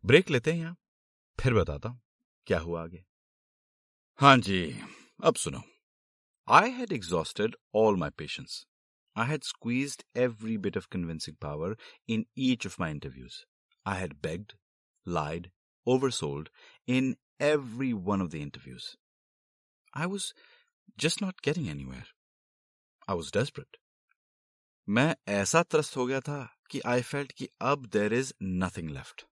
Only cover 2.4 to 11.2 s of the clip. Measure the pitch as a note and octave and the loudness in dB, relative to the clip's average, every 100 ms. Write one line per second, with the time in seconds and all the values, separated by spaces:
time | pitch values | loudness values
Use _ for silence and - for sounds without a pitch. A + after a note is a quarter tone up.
2.4 | - F2 E2 E2+ E2 F2 _ _ _ _ | -2 0 0 -6 -6 -14 _ _ _ _
3.4 | _ _ _ _ _ _ _ - C#3 C3 | _ _ _ _ _ _ _ 6 8 8
4.4 | G#2 F#2+ D#2+ - - - - - E3 - | 6 0 -2 -6 -14 -20 -20 2 2 2
5.4 | - C#2 - _ _ _ _ _ _ _ | -6 -8 -14 _ _ _ _ _ _ _
6.4 | - C3 A3 B3+ B3 C#3 F2 F2 D#2+ - | 6 6 6 -4 -4 -6 -2 -2 -2 -2
7.4 | G#2+ - _ G#2+ A2 G2 D2+ - D2+ - | -4 -4 _ 4 4 4 -2 -6 -10 -10
8.4 | C2+ - - _ _ _ _ - A#2+ D3+ | -12 -16 -16 _ _ _ _ -4 -2 -2
9.4 | - - - A#3+ C#3 - - B2 B2 A2 | -6 -8 -2 -2 -2 -8 -10 -2 -2 -2
10.4 | A2 A2 G2 F#2+ - F#2+ E2 D#2+ | -4 -2 -2 -4 -6 -6 -6 -6